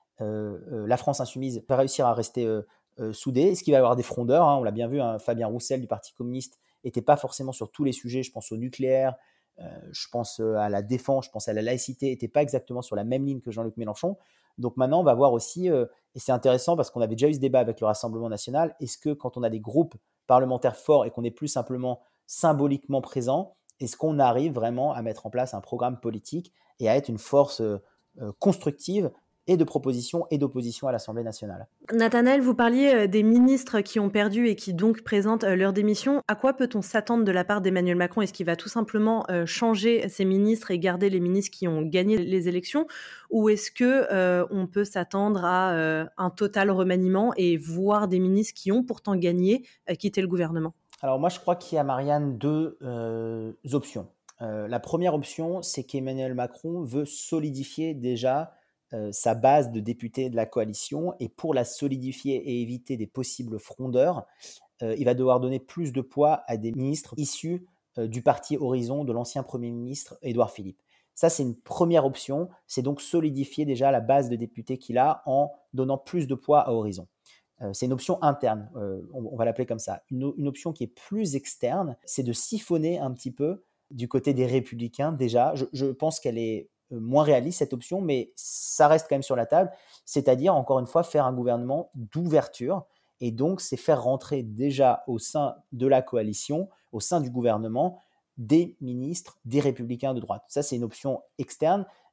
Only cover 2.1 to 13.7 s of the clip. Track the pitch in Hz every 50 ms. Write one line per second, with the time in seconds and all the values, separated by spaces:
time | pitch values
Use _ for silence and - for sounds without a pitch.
2.1 | 113 117 110 - - 127 120 113 110 107 104 - _ _ _ _ _ - 113 110
3.1 | 107 - - 143 127 127 160 196 - - - 160 147 131 127 117 123 113 113 -
4.1 | - 123 120 117 139 165 175 147 143 135 120 107 104 113 117 117 135 143 131 117
5.1 | 110 107 - - 117 117 117 107 113 120 - - 135 127 120 - 113 117 - -
6.1 | - - 120 123 123 131 127 - - _ _ _ _ _ - 123 - 120 113 -
7.1 | 147 147 - 123 - - 135 131 131 - 110 - - - 147 135 120 - - 120
8.1 | 120 131 127 - - 113 - - 113 110 120 127 123 - 131 127 131 131 131 131
9.1 | 127 - _ _ _ _ _ _ _ - 87 82 85 - - - - - - -
10.1 | - 120 113 - - - 113 110 110 104 104 104 101 101 101 104 127 123 - -
11.1 | 135 135 127 - - 110 - - 107 107 110 117 127 123 - - 127 - 143 135
12.1 | 127 - 120 113 - 147 147 143 - 127 - - 123 123 120 - 107 101 104 117
13.1 | 123 135 139 139 139 123 - 123 107 113 113 113